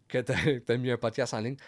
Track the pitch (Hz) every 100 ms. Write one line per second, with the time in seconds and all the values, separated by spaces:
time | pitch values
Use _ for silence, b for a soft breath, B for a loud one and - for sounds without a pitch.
0 | _ 127 123 104 147 127 - 120 127 117
1 | 113 120 120 110 113 139